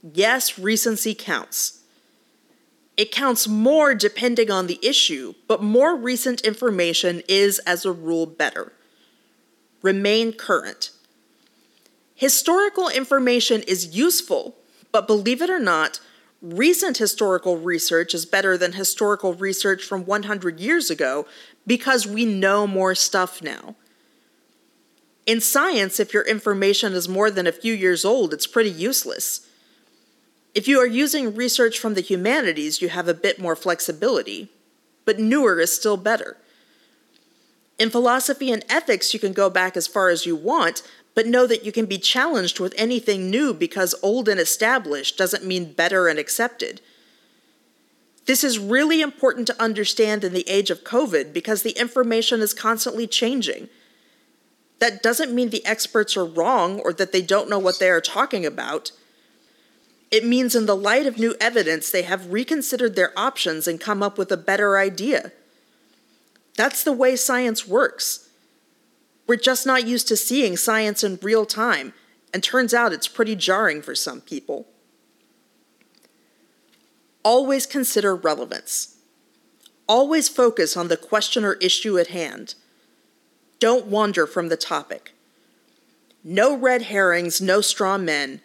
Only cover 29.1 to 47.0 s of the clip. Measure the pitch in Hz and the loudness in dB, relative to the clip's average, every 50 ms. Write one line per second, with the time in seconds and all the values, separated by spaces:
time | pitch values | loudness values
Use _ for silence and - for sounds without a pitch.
29.1 | - - - - - - - _ _ _ _ _ _ _ _ _ _ _ _ _ | -8 -6 -6 -6 -8 -8 -12 _ _ _ _ _ _ _ _ _ _ _ _ _
30.1 | _ _ _ _ _ _ _ _ _ 202 196 262 277 262 247 247 226 240 285 285 | _ _ _ _ _ _ _ _ _ -4 0 4 4 4 4 4 2 0 0 0
31.1 | 302 302 269 226 202 220 247 247 - - 247 226 226 - - 226 214 190 175 - | 0 -2 -2 -4 -4 -2 -2 -2 2 2 2 2 2 -2 -4 -2 -2 -2 -2 -2
32.1 | 196 180 180 214 254 311 262 190 160 151 147 151 147 - 180 175 175 180 175 170 | -2 0 2 0 0 2 0 0 -2 -2 -2 -4 -4 -2 -4 -4 -4 -2 -2 -2
33.1 | 170 170 - 196 - - 185 170 165 - - 185 175 170 - - 170 151 190 240 | -2 0 0 -2 -2 -2 -2 -4 -4 -2 -2 -2 -2 -2 -2 -6 -4 -2 0 0
34.1 | 254 156 - - 101 87 - 202 _ _ _ _ _ _ _ _ _ _ _ - | 0 0 -2 -4 -10 -12 -12 -16 _ _ _ _ _ _ _ _ _ _ _ -2
35.1 | 208 214 220 220 247 302 277 220 185 170 160 - - - - 220 208 190 185 214 | 0 2 2 2 4 4 4 4 4 4 2 0 0 0 0 0 -2 0 0 0
36.1 | 226 214 - - - _ _ _ _ _ _ _ _ _ _ _ _ _ _ _ | 0 0 -2 -8 -14 _ _ _ _ _ _ _ _ _ _ _ _ _ _ _
37.1 | _ _ _ _ _ _ _ _ _ _ _ _ _ _ 226 226 226 240 247 240 | _ _ _ _ _ _ _ _ _ _ _ _ _ _ 0 2 2 2 4 4
38.1 | 240 262 254 - 277 277 277 262 233 214 - - 247 320 330 - 220 190 - - | 2 2 2 -2 -2 -2 0 -2 -2 -2 -2 0 -2 0 2 0 0 0 0 -2
39.1 | - 214 - 196 190 196 196 190 180 185 185 185 185 180 165 - - 208 190 180 | -2 -2 -2 -2 0 2 2 2 2 2 0 0 -2 -4 -6 -4 -2 2 2 4
40.1 | 175 165 - 170 170 156 156 208 294 330 190 165 165 - - - - - _ _ | 2 2 0 -2 -4 -2 -2 0 0 2 2 0 -2 -4 -14 -16 -20 -20 _ _
41.1 | _ 226 226 233 240 247 254 240 233 226 226 214 208 226 220 190 196 190 185 - | _ 0 0 2 4 4 4 4 2 0 -2 -4 -2 -2 -2 -2 -4 -2 0 0
42.1 | - 254 262 330 330 233 185 175 - - 185 180 - - 220 233 247 240 240 - | 2 2 0 0 0 0 0 -2 -2 -4 -4 -4 -2 -2 -2 0 0 -2 0 0
43.1 | 202 190 185 185 196 247 302 277 208 160 175 165 - 196 185 175 - - - 196 | -2 0 -2 -2 0 0 0 0 0 -2 -2 -4 0 -2 -2 -2 -2 -2 0 0
44.1 | 214 254 240 214 202 190 165 160 - - 220 220 254 262 202 156 143 139 135 - | 0 2 2 0 2 2 2 0 0 0 2 2 2 0 0 -2 -6 -4 -4 -6
45.1 | - - 190 180 202 196 - 190 185 185 175 160 143 - 165 175 190 190 180 170 | -2 0 0 0 0 -4 -4 -4 -4 -4 -4 -6 -2 0 0 2 2 4 2 4
46.1 | 156 151 147 - - - 233 247 240 - - - - 208 _ _ _ _ | 2 0 -2 -4 -2 -2 -2 -4 -2 -6 -8 -8 -8 -12 _ _ _ _